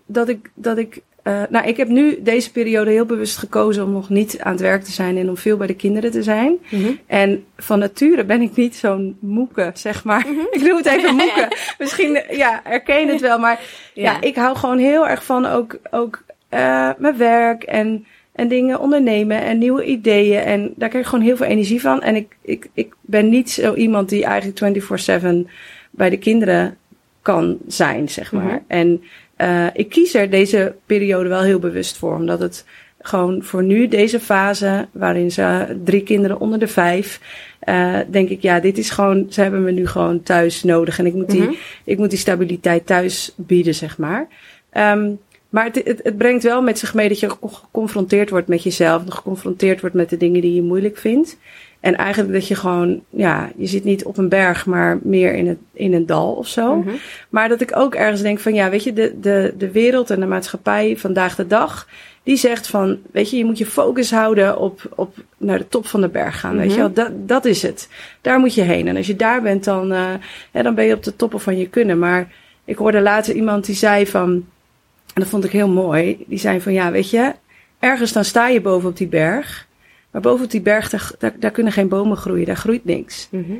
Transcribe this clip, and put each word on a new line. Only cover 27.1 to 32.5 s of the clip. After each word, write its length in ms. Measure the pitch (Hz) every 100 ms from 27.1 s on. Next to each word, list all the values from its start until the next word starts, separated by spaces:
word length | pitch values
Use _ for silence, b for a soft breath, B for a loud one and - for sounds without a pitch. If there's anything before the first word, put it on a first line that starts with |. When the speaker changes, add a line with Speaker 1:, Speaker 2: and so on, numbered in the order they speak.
| _
Speaker 1:
kan 360 | - 175 170 - -
zijn, 420 | - 151 127 143
zeg 240 | - -
maar. 120 | 202
Speaker 2:
Mhm. 120 | 185 - -
Speaker 1:
En, 360 | 175 170 175 B B B -
eh, 300 | 175 175 175
ik 160 | - 202
kies 260 | - 349
er 160 | 233 196
deze 440 | 190 202 208 190 - -
periode 420 | 208 202 185 180
wel 120 | 185
heel 180 | 190 190
bewust 380 | 175 180 175 -
voor, 180 | 165
omdat 260 | 160 170 170
het 240 | 175